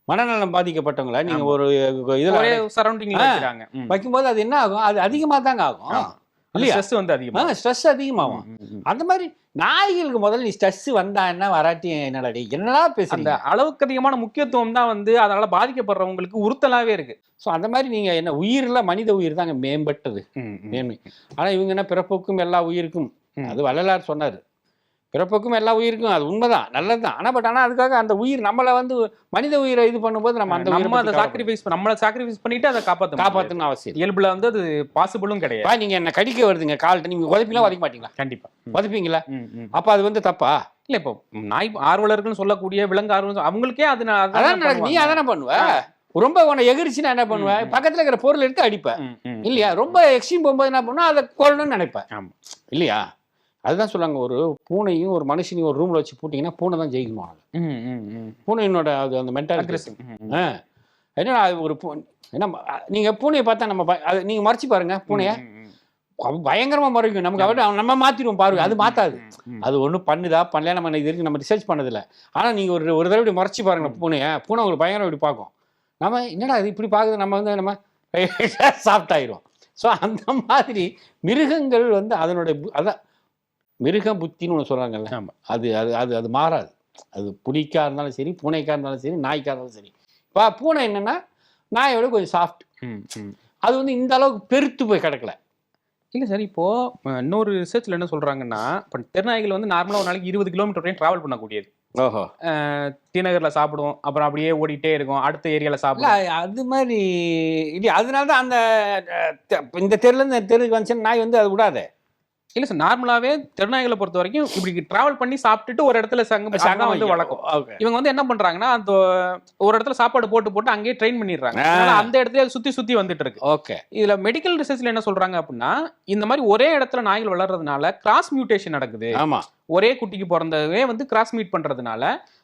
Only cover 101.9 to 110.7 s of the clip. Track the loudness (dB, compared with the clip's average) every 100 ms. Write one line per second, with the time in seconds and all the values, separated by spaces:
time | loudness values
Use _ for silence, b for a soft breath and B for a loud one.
101.9 | 0 0 0 -6 -8 -4 -4 -2 -4 -6
102.9 | -10 _ -4 0 2 2 2 0 0 -6
103.9 | -4 -4 0 0 0 0 0 -2 -2 -2
104.9 | 0 0 0 -2 -2 -2 -2 0 -2 -2
105.9 | 0 4 2 2 -4 -6 -6 -2 -2 0
106.9 | 0 0 -2 -2 -2 -2 -2 -4 -2 2
107.9 | 2 2 0 2 2 2 2 4 2 2
108.9 | -4 -4 -4 -4 -6 -2 -2 -2 -4 0
109.9 | 4 6 4 2 0 2 2 4